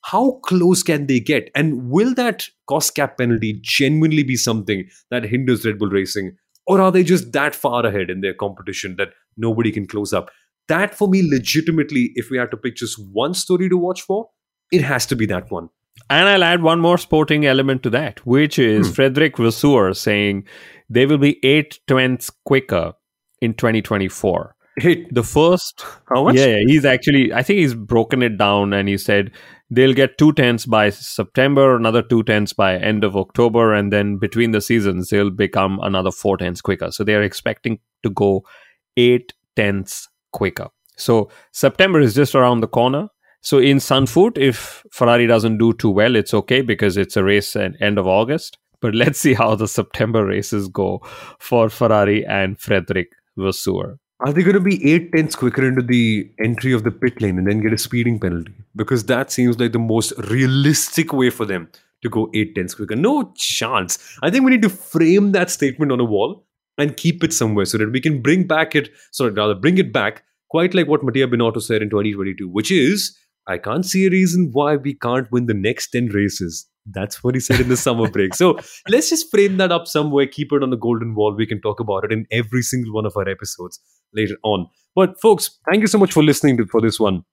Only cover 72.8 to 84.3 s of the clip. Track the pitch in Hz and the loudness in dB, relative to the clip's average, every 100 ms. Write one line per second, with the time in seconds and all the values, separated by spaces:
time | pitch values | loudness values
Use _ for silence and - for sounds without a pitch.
72.8 | 139 202 - _ _ _ - 90 - 127 | 2 0 -6 _ _ _ -10 -8 -6 -6
73.8 | 185 190 190 185 185 175 170 120 147 147 | -4 0 2 2 2 0 0 0 0 0
74.8 | 135 139 120 123 120 123 120 104 98 117 | -4 -6 -4 -4 -2 -4 -2 -2 -2 -4
75.8 | - 123 120 101 101 - 90 82 - _ | -6 -4 -2 0 -2 -2 -10 -10 -18 _
76.8 | - 95 101 - 120 127 - 127 123 123 | -16 -10 -10 -4 -4 -4 -2 -2 0 0
77.8 | - 117 110 - 190 - 180 151 - - | 0 0 -2 0 -2 2 0 0 -6 -20
78.8 | - 233 302 320 - 208 202 190 185 170 | -2 0 0 -4 0 2 2 2 0 0
79.8 | 170 151 151 143 139 143 147 143 131 123 | -2 -2 0 0 0 -4 -2 -2 -2 -4
80.8 | 113 117 113 107 107 104 110 107 107 104 | -2 -4 -4 -2 -2 0 -4 -4 -6 -6
81.8 | 110 95 104 110 107 110 113 127 120 127 | -4 -4 -4 -6 -4 -4 -4 -4 -4 -6
82.8 | 117 110 107 101 95 95 101 - 90 - | -6 -6 -4 -4 -6 -8 -12 -14 -16 -18
83.8 | _ _ _ 107 107 | _ _ _ -6 -4